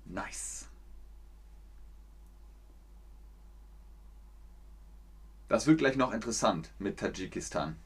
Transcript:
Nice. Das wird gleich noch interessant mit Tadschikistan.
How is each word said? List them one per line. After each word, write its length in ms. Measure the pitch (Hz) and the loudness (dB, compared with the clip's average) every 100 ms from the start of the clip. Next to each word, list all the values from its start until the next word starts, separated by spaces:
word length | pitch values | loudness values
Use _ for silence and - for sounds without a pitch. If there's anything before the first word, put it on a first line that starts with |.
Nice. 640 | - 92 - - - - - - - - - - - - - - - - - - - - - - - - - - - - - - - - - - - - - - - - - - - - - - - - - - - - - | -6 -6 -4 -4 -6 -6 -10 -14 -14 -14 -14 -16 -16 -18 -18 -16 -16 -16 -14 -16 -18 -18 -18 -18 -18 -18 -18 -18 -18 -18 -16 -16 -16 -18 -18 -18 -18 -16 -16 -16 -16 -16 -16 -16 -16 -16 -16 -16 -16 -16 -16 -16 -16 -16 4
Das 200 | 110 131 | 4 10
wird 100 | 156 | 10
gleich 180 | 139 131 | 10 8
noch 160 | - | 6
interessant 600 | 110 110 110 120 90 82 - | 4 2 6 6 6 0 -2
mit 200 | 101 101 | 0 2
Tadschikistan. 800 | 104 - 92 - - - 78 80 | 0 0 -2 -2 0 0 0 -2